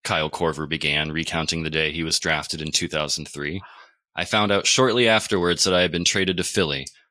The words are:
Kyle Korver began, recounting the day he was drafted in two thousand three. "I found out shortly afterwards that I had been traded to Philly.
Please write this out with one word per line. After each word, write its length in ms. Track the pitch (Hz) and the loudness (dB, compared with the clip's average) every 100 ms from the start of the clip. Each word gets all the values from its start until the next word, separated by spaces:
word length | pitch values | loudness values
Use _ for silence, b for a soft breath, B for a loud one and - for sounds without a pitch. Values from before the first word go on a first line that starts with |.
Kyle 280 | - 87 78 | 0 -2 -2
Korver 380 | - 82 76 76 | 0 -2 -2 -4
began, 440 | 76 73 73 76 | -2 0 0 -2
recounting 500 | 78 76 82 78 82 | -4 -2 -2 -2 -2
the 80 | 80 | -2
day 220 | 80 78 | -2 -2
he 100 | 82 | -2
was 160 | 80 - | -2 0
drafted 420 | 85 78 73 80 | 0 -2 -4 -8
in 100 | 78 | -4
two 160 | - 85 | -2 -2
thousand 400 | 80 73 - 73 | -2 -2 -4 -6
three. 320 | 73 71 92 B B B B _ | -8 -6 -8 B B B B _
"I 100 | - | -8
found 260 | 90 107 104 | -2 0 2
out 160 | 101 - | 2 2
shortly 420 | - 131 117 117 | 4 4 4 4
afterwards 560 | 110 - 101 87 85 | 4 2 2 2 2
that 100 | 98 | 4
I 80 | 90 | 4
had 100 | 90 | 2
been 120 | 87 | 2
traded 320 | 87 101 95 90 | 0 2 0 0
to 60 | |
Philly. 420 | 92 - 80 69 67 B B | 0 0 0 -2 -8 B B